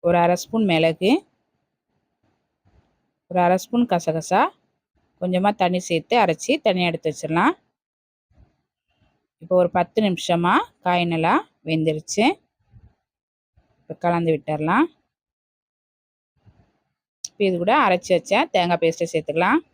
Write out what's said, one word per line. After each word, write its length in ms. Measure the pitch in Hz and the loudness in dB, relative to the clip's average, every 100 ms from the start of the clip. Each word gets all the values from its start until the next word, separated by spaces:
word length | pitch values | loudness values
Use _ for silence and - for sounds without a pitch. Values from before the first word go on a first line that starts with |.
| 175 | 0
ஒரு 100 | 175 | 2
அரை 140 | 170 175 | 2 0
ஸ்பூன் 240 | - 226 208 | -2 -2 0
மிளகு, 420 | 160 165 160 185 302 - _ _ _ _ _ _ _ _ _ _ _ _ _ _ _ _ _ _ _ _ | 2 0 0 0 0 -2 _ _ _ _ _ _ _ _ _ _ _ _ _ _ _ _ _ _ _ _
ஒரு 80 | 180 175 | 0 2
அரை 100 | 185 | 2
ஸ்பூன் 280 | - 240 240 | 0 -2 0
கசகசா, 520 | 175 165 160 156 185 311 _ _ _ _ _ _ _ | 0 -2 -6 -2 0 0 _ _ _ _ _ _ _
கொஞ்சமா 300 | 185 180 196 208 | -4 0 0 0
தண்ணி 180 | 180 180 - | 0 -2 -2
சேர்த்து 260 | 165 - 240 | -4 0 0
அரைச்சி 300 | 196 160 - 214 - | 2 0 -2 -2 0
தனியா 200 | 185 175 | 0 -2
எடுத்து 200 | 165 160 | -2 -6
வச்சிடலாம். 420 | 147 147 160 226 370 _ _ _ _ _ _ _ _ - _ _ _ _ _ _ _ _ _ | -6 -4 0 0 -2 _ _ _ _ _ _ _ _ -20 _ _ _ _ _ _ _ _ _
இப்போ 120 | 165 180 | -2 2
ஒரு 100 | 175 180 | 2 0
பத்து 220 | 175 - 214 | -2 0 0
நிமிஷமா 480 | 175 - 170 175 214 466 _ - | -2 -2 0 2 0 -2 _ -2
காய் 180 | 180 170 | 0 0
நல்லா 220 | 165 160 254 - _ 156 | 0 0 0 -2 _ -6
வெந்துருச்சு. 560 | 160 156 156 - - 240 403 _ _ _ - - _ _ _ _ _ _ _ _ _ | -2 -2 -4 -6 -2 0 -2 _ _ _ -20 -20 _ _ _ _ _ _ _ _ _
இப்ப 160 | _ 156 175 | _ -6 -2
கலந்து 260 | 175 170 | -2 0
விட்டுறலாம். 540 | 156 - 151 156 202 339 _ _ _ _ _ _ _ _ _ _ _ _ _ _ _ _ _ _ _ _ _ _ _ - | -2 -2 -4 0 0 0 _ _ _ _ _ _ _ _ _ _ _ _ _ _ _ _ _ _ _ _ _ _ _ -20
இப்ப 120 | _ 196 | _ -2
இது 60 | 180 | 0
கூட 100 | 175 277 233 | 0 2 2
அரைச்சு 240 | 180 - 175 | 0 2 -2
வச்ச 260 | - 202 320 190 | 0 -2 0 0
தேங்காய் 260 | 175 170 165 | 0 0 0
பேஸ்ட்டை 240 | 165 165 | -2 -4
சேர்த்துக்கலாம். 480 | 160 156 151 185 285 - | -4 -4 -2 0 0 -2